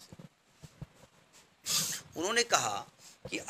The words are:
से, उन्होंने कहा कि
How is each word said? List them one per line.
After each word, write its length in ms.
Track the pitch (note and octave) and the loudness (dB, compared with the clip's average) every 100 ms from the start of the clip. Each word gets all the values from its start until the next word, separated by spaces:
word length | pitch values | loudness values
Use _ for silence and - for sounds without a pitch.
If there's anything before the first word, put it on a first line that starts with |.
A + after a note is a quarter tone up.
से, 260 | - - - _ _ _ - - - - - - - - - _ - - - - - D3+ | -20 -20 -20 _ _ _ -20 -18 -18 -18 -20 -20 -20 -20 -20 _ -2 0 0 -4 -8 -4
उन्होंने 260 | F3+ A3+ | 0 2
कहा 420 | A#3 F3 A#2+ G2+ - - - - | 6 4 4 -2 -6 -16 -20 -18
कि 140 | - G2+ | -8 -6